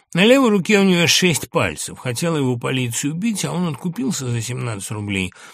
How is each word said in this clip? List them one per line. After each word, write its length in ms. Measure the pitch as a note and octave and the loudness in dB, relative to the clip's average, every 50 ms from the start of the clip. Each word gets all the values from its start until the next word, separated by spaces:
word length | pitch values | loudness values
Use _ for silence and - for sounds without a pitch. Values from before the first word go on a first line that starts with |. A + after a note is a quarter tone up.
| _ _ | _ _
На 120 | - E3+ G3 | 0 4 6
левой 260 | A#3 B3+ C#4 C4+ A3+ | 6 6 6 6 4
руке 280 | G#3 G3 D3+ - G#3+ G3 | 4 2 2 4 4 4
у 60 | G3 | 6
него 220 | F#3+ F3+ F3 E3+ | 4 4 4 4
шесть 440 | - - - F#3 F3+ D3+ - - - | 4 4 4 4 2 2 0 -4 -4
пальцев. 480 | - E3 A2+ F2 D2+ - - - E2+ - | -2 -2 -2 -2 -2 -6 -10 -10 -10 -8
Хотела 380 | - B2+ A#2+ - E3+ E3+ E3 | -8 -6 -4 -4 -2 -2 -2
его 220 | D3 C3+ B2+ B2+ A#2+ | 0 0 -2 -2 -2
полиция 540 | C3 C3+ C3+ C3 B2+ A#2 A#2 - - C#3+ | -4 -4 -2 -2 -2 -4 -4 -4 -4 -4
убить, 340 | D#3 E3+ G3+ A#3 G#3+ F#3 - | -4 -2 -2 -2 -2 -2 -4
а 60 | C#3 | -4
он 160 | D3+ E3+ F3+ E3 | -2 -2 -2 -2
откупился 600 | D3 - - F3+ D#3+ - C4 B3+ D#3+ - C3+ B2 | -4 -4 -6 -8 -6 -4 -4 -4 -4 -4 -4 -4
за 140 | A#2+ A#2 | -4 -4
семнадцать 480 | A2 - B2 B2+ B2+ A#2+ A2 G2 F#2+ - | -4 -6 -6 -6 -6 -6 -6 -8 -8 -8
рублей – 420 | A2+ G#2+ G#2 G#2 G2+ F#2+ F#2 F2+ - - - - | -8 -6 -4 -2 -2 -2 -2 -4 -6 -12 -20 -20